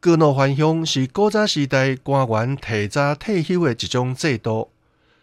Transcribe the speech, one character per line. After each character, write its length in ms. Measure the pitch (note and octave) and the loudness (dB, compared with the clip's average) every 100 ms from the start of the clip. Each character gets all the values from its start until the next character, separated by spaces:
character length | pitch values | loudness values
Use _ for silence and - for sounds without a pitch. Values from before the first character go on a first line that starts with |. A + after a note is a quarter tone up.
过 160 | F3 E3 | 4 4
路 180 | D#3 | 4
还 220 | C3+ C3+ C#3 | 4 2 2
乡 280 | D#3 E3 | 0 0
是 220 | D#3+ C#3 C3 | -2 -2 -2
古 240 | - G#3 | 0 0
早 160 | G#3 G#3+ | 2 0
时 220 | D#3+ C#3 | 0 0
代 260 | C3+ C3+ | 0 0
官 320 | C3 - C#3 C3 | -2 -2 0 0
员 300 | A2 A#2+ C3+ | 0 -2 -4
提 320 | - A2 G#2 | -4 -4 -2
早 260 | D3 C#3+ | -2 -2
退 260 | D3 - G3+ | -2 -2 -2
休 200 | D#3 F3+ | 0 0
的 60 | E3 | 0
一 60 | A2+ | -2
种 360 | - B2 B2+ | -4 -2 -2
制 240 | B2+ E3 B2 | -2 -2 -2
度。 360 | - A2 - _ _ _ _ _ | -2 -4 -6 _ _ _ _ _